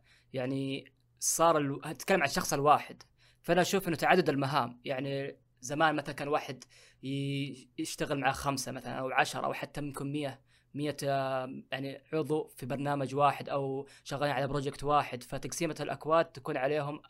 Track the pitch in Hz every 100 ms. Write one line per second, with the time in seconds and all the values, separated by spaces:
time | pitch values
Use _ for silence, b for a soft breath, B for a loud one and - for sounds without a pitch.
0 | _ _ _ 131 127 135 135 135 - _
1 | _ - - - 165 156 139 139 156 156
2 | - 190 143 185 - 147 143 131 - -
3 | - _ _ _ - 175 170 196 175 156
4 | 151 180 151 139 135 147 120 - 139 131
5 | 139 139 139 - _ _ 123 147 160 151
6 | 151 139 143 147 - 127 - b b b
7 | 135 139 139 139 139 123 - - 160 -
8 | 156 143 131 131 143 135 123 131 123 131
9 | 131 127 147 131 139 135 139 - 147 135
10 | 139 147 139 - _ _ _ 135 147 147
11 | 139 139 131 131 131 135 - 131 139 135
12 | - 156 139 156 - - 131 139 143 143
13 | 127 135 143 131 - 143 135 135 139 b
14 | - 139 147 127 135 143 139 - 143 147
15 | 135 123 - 139 139 - 165 151 156 139
16 | 147 165 165 - 156 143 139 151 143 147
17 | -